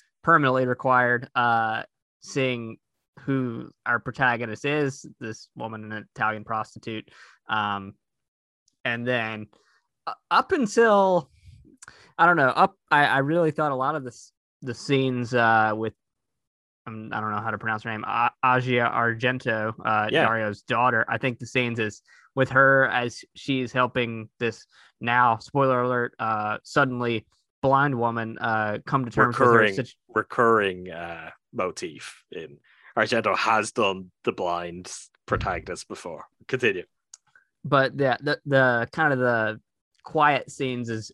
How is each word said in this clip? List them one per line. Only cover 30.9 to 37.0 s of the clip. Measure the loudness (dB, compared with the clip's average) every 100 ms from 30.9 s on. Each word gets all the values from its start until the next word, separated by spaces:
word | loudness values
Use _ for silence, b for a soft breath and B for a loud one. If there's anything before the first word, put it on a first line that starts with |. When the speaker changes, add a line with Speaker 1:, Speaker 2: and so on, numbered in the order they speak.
| -12 -12 -12 -16 -20 _
Speaker 2:
motif | -6 -6 -6 -12 -12 -18 -20 _
in | -16 -14 -18 b b b -2
Argento | 0 0 0 0
has | 2 0 0
done | -2 -2 -2 -10 _
the | -6
blind | -4 -4 -4 -8 -12 -14 -16 -18 _ -6
protagonist | -4 -2 -4 -8 -12 -12
before. | -14 -14 -14 -18 _ -8
Continue. | -2 0 -2 -8 _